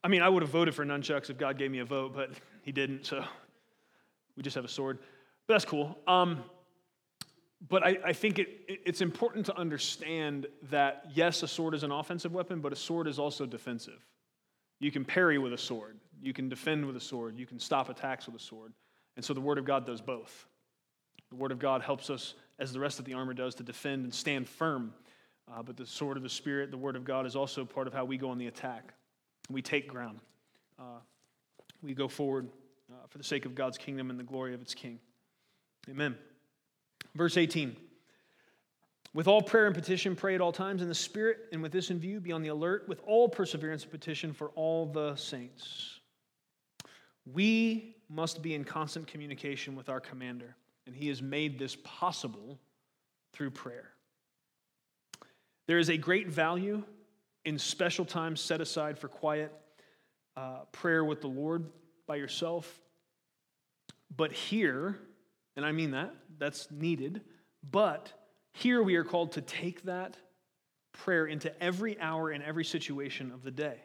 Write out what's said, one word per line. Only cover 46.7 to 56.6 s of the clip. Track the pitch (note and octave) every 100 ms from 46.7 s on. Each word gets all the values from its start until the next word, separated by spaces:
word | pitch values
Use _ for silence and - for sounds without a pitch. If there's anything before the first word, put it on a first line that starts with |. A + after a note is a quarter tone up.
| _ - - _ _ -
We | C#3 G#3 A3+ A3+ A3 - - _
must | D3+ D#3+ D#3+
be | D#3+
in | D3+
constant | C3+ D#3+ D#3 E3 D#3
communication | D#3 D3 C#3 C#3+ C3+ -
with | C3+ B2
our | C3
commander, | - C3 B2+ B2 A#2+ - _ _ -
and |
he | B2+ D3
has | C3
made | C3+ C#3+ D#3 C3
this | C3+ -
possible | - - F3+ - C3+ G#2 G#2+ C#3 _ _ _ _ _ _ _
through | - C#3
prayer. | B2+ C3 A#2+ - _ _ _ _ _ _ _ _ _ _ _ _ - - _ _ _ -
There | E3+
is | E3
a | D#3+
great | D3 F#3 G3
value | D3 D#3+ F3+